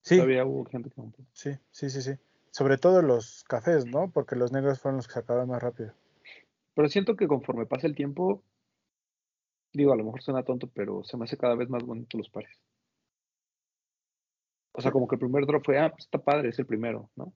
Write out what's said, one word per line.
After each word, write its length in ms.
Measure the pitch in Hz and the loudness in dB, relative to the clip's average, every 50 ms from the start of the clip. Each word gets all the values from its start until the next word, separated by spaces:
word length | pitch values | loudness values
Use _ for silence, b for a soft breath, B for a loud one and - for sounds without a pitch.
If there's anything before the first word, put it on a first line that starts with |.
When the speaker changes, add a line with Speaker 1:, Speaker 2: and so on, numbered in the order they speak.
Speaker 1:
Sí. 160 | _ - 170 | _ 6 6
Speaker 2:
Todavía 280 | 180 139 131 131 127 127 | 6 8 6 4 4 2
hubo 200 | 135 135 135 123 | 0 -2 -4 -6
gente 240 | - - 127 117 139 | -6 -8 -10 -10 -10
que 60 | _ | _
compró. 280 | 131 113 110 117 _ 127 _ | -16 -16 -16 -18 _ -20 _
Speaker 1:
Sí, 200 | _ - - 147 139 135 _ _ | _ -10 -8 -8 -8 -8 _ _
sí, 200 | _ - - 139 | _ -8 -8 -6
sí, 120 | 131 139 | -6 -6
sí. 120 | 127 131 135 - _ _ _ _ _ _ | -6 -6 -8 -8 _ _ _ _ _ _
Sobre 260 | - - 135 135 147 | -2 0 4 4 4
todo 260 | 127 - 175 185 185 | 6 6 6 6 8
los 420 | 165 143 123 117 110 - - - - | 6 6 4 2 2 -6 -18 -20 -8
cafés, 420 | _ 131 117 113 170 170 151 127 | _ -6 -2 2 2 2 2 2
¿no? 240 | 120 123 147 180 190 | 0 -2 -2 -2 0
Porque 240 | - 151 131 - - | -2 -2 -2 -2 0
los 160 | 123 123 123 | 0 0 0
negros 300 | 131 135 135 139 135 127 | 0 0 0 0 0 0
fueron 160 | - 139 135 | -2 -4 -4
los 100 | 135 120 | -4 -6
que 80 | - - | -6 -8
se 60 | 123 | -10
acabaron 280 | 117 - 120 123 127 127 | -4 -2 -2 0 0 -2
más 140 | 123 120 | -4 -4
rápido. 300 | 123 123 117 - 113 107 - _ _ _ _ _ B B B B B B _ _ _ _ _ | -4 -6 -6 -6 -12 -12 -12 _ _ _ _ _ B B B B B B _ _ _ _ _
Speaker 2:
Pero 140 | - 147 147 | 2 2 4
siento 260 | - 202 190 233 220 | 4 0 0 0 0
que 140 | 185 208 156 | 0 2 0
conforme 380 | 147 135 - - 123 117 113 | 0 0 0 -4 -4 -4 -4
pasa 200 | - - 131 165 | -4 -4 -2 -2
el 80 | 160 147 | -2 -2
tiempo, 480 | 139 143 143 139 156 180 185 202 196 _ _ _ _ _ _ _ _ _ _ _ _ _ _ _ _ _ _ _ _ _ _ _ _ _ _ | -2 -6 -6 -4 -2 -2 -2 -2 -2 _ _ _ _ _ _ _ _ _ _ _ _ _ _ _ _ _ _ _ _ _ _ _ _ _ _
digo, 200 | _ 143 143 139 | _ 2 4 4
a 40 | 131 | 4
lo 60 | 113 107 | 4 0
mejor 180 | 110 120 127 | -6 -8 -10
suena 200 | - - 135 131 | -8 -4 -4 -4
tonto, 260 | 123 - 127 123 120 123 _ | -2 -4 -6 -6 -6 -10 _
pero 300 | - 101 101 98 98 98 | -8 -6 -6 -6 -8 -10
se 120 | - - | -10 -10
me 80 | 123 113 | -10 -8
hace 100 | 113 113 | -8 -6
cada 180 | - - 123 120 | -2 0 0 0
vez 140 | 117 123 123 | 0 -2 -4
más 140 | 131 120 120 | -4 -6 -6
bonito 340 | 123 117 113 117 _ - 113 | -8 -10 -12 -12 _ -10 -10
los 100 | 104 - | -10 -8
pares. 280 | _ - - - - _ _ _ _ _ _ _ _ _ _ _ _ _ _ _ _ _ _ _ _ _ _ _ _ _ _ _ _ _ _ _ _ _ _ _ _ _ _ _ _ _ _ _ | _ -14 -14 -14 -20 _ _ _ _ _ _ _ _ _ _ _ _ _ _ _ _ _ _ _ _ _ _ _ _ _ _ _ _ _ _ _ _ _ _ _ _ _ _ _ _ _ _ _
O 80 | _ - | _ -2
sea, 100 | 123 131 | -2 0
como 160 | 120 135 123 | 2 2 0
que 100 | - 139 | 0 -2
el 40 | 123 | -4
primer 260 | 127 123 127 147 139 | -2 -2 0 2 2
drop 180 | 143 147 147 139 | 2 2 2 2
fue, 140 | - 139 139 | 2 2 2
ah, 120 | 160 156 | 2 0
pues 140 | - - - | -2 -6 -12
está 140 | _ - 147 | _ -6 -2
padre, 300 | - - 143 147 143 120 | 0 2 0 2 0 -2
es 100 | 110 - | -4 -4
el 80 | 135 | -4
primero, 440 | - 117 107 113 117 113 110 110 - _ | -4 -4 -4 -2 -4 -6 -6 -10 -16 _
¿no? 160 | - 127 185 _ | -16 -16 -16 _